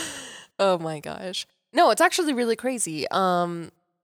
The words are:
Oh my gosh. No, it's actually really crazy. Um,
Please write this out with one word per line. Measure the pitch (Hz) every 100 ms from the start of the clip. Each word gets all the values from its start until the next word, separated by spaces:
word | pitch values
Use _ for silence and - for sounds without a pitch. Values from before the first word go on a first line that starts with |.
| - - - - - -
Oh | 196 180
my | 160 156
gosh. | 151 151 190 190 - _ _
No, | 262 330
it's | 214
actually | 339 - 311
really | 247 240 226
crazy. | 254 254 170 156 -
Um, | 185 190 180 175 170 165 - _ _